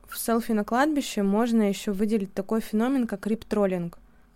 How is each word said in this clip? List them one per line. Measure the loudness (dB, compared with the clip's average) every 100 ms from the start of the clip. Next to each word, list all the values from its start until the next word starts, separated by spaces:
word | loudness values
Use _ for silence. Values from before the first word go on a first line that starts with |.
| -12
в | -6
селфи | -2 0 0
на | -2
кладбище | 0 2 2 0 -2 0
можно | 2 2 2 4
еще | 2 0 -4
выделить | -2 0 0 -2
такой | -6 -2 -2
феномен, | 0 0 2 0 -2
как | -4 -4
рип-троллинг. | -4 -2 2 2 0 -4 -10 -20 -20 -10